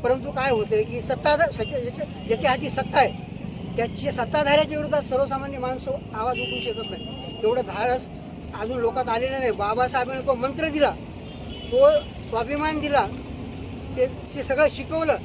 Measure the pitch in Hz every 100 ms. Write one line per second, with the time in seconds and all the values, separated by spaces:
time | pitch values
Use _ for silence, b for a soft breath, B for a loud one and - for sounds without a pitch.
0 | 247 254 233 262 269 233 202 214 214 240
1 | - 254 302 294 320 254 214 285 240 -
2 | - - - 226 285 254 277 - - 302
3 | 254 - - - - - - - 233 -
4 | 285 262 226 302 285 294 294 302 294 302
5 | - 262 277 269 277 269 254 254 269 277
6 | - 220 233 240 247 247 247 214 202 185
7 | - - - - 214 247 196 190 240 247
8 | - - - - - 202 220 254 233 247
9 | 240 226 262 269 254 202 202 226 254 262
10 | 247 262 254 247 262 277 320 294 262 -
11 | - - - - - - - 262 285 622
12 | - - - 233 233 285 311 302 294 285
13 | 214 254 - - - - - - - -
14 | 262 269 - 285 240 269 302 - 247 320
15 | 320 220